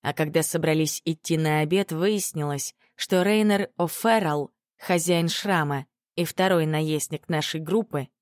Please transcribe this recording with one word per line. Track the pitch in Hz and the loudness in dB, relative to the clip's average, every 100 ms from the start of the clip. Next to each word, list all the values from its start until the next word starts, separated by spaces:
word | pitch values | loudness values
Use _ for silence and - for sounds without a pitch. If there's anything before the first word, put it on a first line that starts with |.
А | - | -6
когда | - 156 160 | -2 0 0
собрались | 156 165 160 156 156 - - | 0 0 2 2 0 -2 -6
идти | 160 - 160 | -6 -2 0
на | 156 151 | 2 0
обед, | 156 180 196 | 2 0 0
выяснилось, | 160 185 214 - - 147 143 - _ _ - | 0 0 0 -4 -4 -4 -4 -8 _ _ -14
что | - 185 | 0 2
Рейнер | 185 214 214 202 202 _ | 4 4 4 2 0 _
О'Феррелл, | 175 - 226 226 175 147 139 _ _ _ | -4 0 2 2 2 -2 -4 _ _ _
хозяин | - 175 165 170 170 | -2 0 2 2 2
Шрама | - 202 180 147 143 139 _ _ - | -2 0 0 0 -4 -8 _ _ -6
и | 170 | -6
второй | - 190 180 156 | 0 2 2 2
наездник | 156 156 151 - 151 - | 0 0 -2 -4 -8 -4
нашей | 160 156 160 | -4 -2 -6
группы | 160 202 214 143 131 _ | -2 -2 0 -6 -8 _